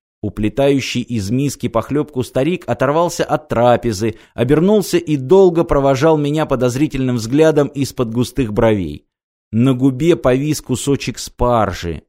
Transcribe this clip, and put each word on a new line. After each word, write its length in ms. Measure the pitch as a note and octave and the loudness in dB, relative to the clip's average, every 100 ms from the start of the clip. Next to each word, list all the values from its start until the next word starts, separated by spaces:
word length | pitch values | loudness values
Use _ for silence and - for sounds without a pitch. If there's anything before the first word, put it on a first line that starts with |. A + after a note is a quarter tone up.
| _ _ | _ _
Уплетающий 800 | G#2 G#2 G#2+ C#3 C#3 C#3 - B2 | -10 -4 -4 0 2 2 -2 -6
из 280 | - A#2 G2 | -4 -6 -2
миски 360 | B2+ C#3+ - B2 | -2 -2 -4 -4
похлёбку 560 | A2+ - C#3 C#3+ B2+ | -4 -2 -4 -4 -6
старик 400 | A#2 B2+ D3 F3+ - | -4 -2 -2 -4 -6
оторвался 600 | F#3+ C3+ D#3 F3 - - | -2 0 0 -2 -2 -2
от 240 | D3+ - | -4 -2
трапезы, 640 | A2+ B2 A#2 A#2+ G2 A2+ - _ | 2 4 2 0 -2 -4 -6 _
обернулся 640 | - B2 D3+ F#3 G#3+ - F3 | -4 2 2 4 2 2 -2
и 200 | D#3 C#3+ | 0 -4
долго 480 | C3 F#3+ F#3 E3 - | 4 6 6 4 0
провожал 520 | C#3+ C#3 C3 D#3+ D#3 | 2 2 2 2 2
меня 280 | C#3+ D#3 D3+ | 0 -2 -2
подозрительным 720 | B2+ B2+ B2 D3+ C3 C3 A#2+ | 0 0 0 -2 -2 -2 -2
взглядом 500 | A2+ C#3+ D#3+ D3 C#3 | 0 2 4 4 0
из-под 460 | C#3+ C3 - A2+ | -2 -6 -4 -4
густых 400 | A#2 A#2+ - A2+ | -2 -2 -2 -2
бровей. 520 | G#2 A2+ G#2+ D#2+ D2+ - _ _ _ _ | 2 2 2 -2 -10 -18 _ _ _ _
На 220 | A2 C3 | 0 2
губе 420 | B2 C3+ B2+ E3 E3 | 2 0 2 0 2
повис 460 | C3 C3 D3+ C#3+ | 2 0 0 -4
кусочек 580 | - B2 C#3+ C#3 - - | -4 -4 -2 -2 -4 -10
спаржи, 840 | - - B2 A#2 G2 F2 F2 D#2 | -14 -4 0 2 0 -4 -8 -10